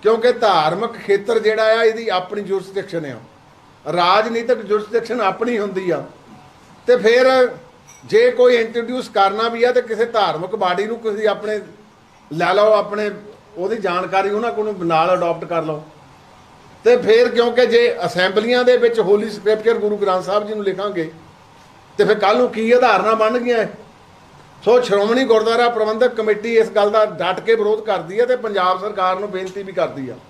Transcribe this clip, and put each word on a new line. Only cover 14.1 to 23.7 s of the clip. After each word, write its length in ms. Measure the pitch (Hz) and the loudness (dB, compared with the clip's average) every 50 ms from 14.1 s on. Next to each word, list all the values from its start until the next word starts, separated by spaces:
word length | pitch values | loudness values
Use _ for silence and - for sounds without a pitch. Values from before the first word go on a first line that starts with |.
| 160 190 190 196 | -2 0 0 0
ਉਹਨਾਂ 220 | 202 208 233 233 226 | -2 -2 -4 -4 -4
ਕੋਲੋਂ 220 | 214 214 214 208 185 175 | -4 -4 -4 -4 -4 -4
ਨਾਲ 300 | 170 165 156 165 180 185 | 0 2 2 2 2 2
ਅਡਾਪਟ 300 | 180 175 170 165 165 175 | 0 0 -2 -4 -6 -6
ਕਰ 180 | 151 175 165 160 | -4 -4 -4 -4
ਲਓ। 220 | 156 156 147 156 - - - - - - - - - - - - - - - - - - - - | -4 -6 -8 -10 -16 -20 -20 -20 -20 -20 -20 -20 -20 -20 -20 -20 -20 -20 -20 -20 -20 -20 -2 2
ਤੇ 120 | 214 247 | 4 4
ਫਿਰ 320 | 240 - 190 220 226 247 247 | 4 4 4 4 4 4 4
ਕਿਉਂਕਿ 380 | 214 226 233 240 233 240 254 | 2 2 0 2 4 2 2
ਜੇ 400 | 226 233 233 240 240 - - 175 | 4 4 4 4 2 0 -2 -4
ਅਸੈਂਬਲੀਆਂ 580 | 170 - 180 180 185 185 208 214 233 247 247 247 | -4 -2 0 0 2 2 0 0 2 0 2 4
ਦੇ 120 | 240 254 | 4 4
ਵਿੱਚ 240 | 240 233 233 233 226 | 4 4 2 2 2
ਹੋਲੀ 300 | 202 175 208 208 214 220 | 2 2 2 2 2 -2
ਸਕ੍ਰਿਪਚਰ 440 | - - - 208 214 214 214 226 233 | -8 -4 0 0 0 2 2 0 0
ਗੁਰੂ 220 | 214 202 208 208 | 0 0 -2 -2
ਗ੍ਰੰਥ 280 | 202 196 196 185 185 170 | -2 0 0 0 -2 -2
ਸਾਹਿਬ 220 | 175 196 208 208 | -2 -2 -2 -2
ਜੀ 80 | 208 214 | -4 -8
ਨੂੰ 100 | 214 202 | -6 -4
ਲਿਖਾਂਗੇ, 480 | 196 180 170 196 208 190 175 160 160 - - - - - - - - - - - - - - - - - - | -4 -4 -4 -6 -6 -4 -6 -6 -6 -8 -18 -20 -20 -20 -20 -20 -20 -20 -20 -20 -20 -20 -20 -20 -20 -2 -2
ਤੇ 60 | 202 | 2
ਫਿਰ 140 | 190 214 208 | 2 2 2
ਕੱਲ੍ਹ 200 | - 190 214 247 | 2 2 2 2
ਨੂੰ 120 | 247 247 | 2 0
ਕੀ 220 | - 208 220 226 240 | 0 -2 0 2 4
ਉਦਾਹਰਨਾਂ 440 | 247 254 240 208 190 185 214 226 | 4 4 4 4 2 2 0 0
ਬਣਨਗੀਆਂ 420 | 214 214 220 233 247 240 247 240 226 | 2 2 0 0 -2 -2 0 0 0
ਇਹ? 80 | 208 - | -2 -4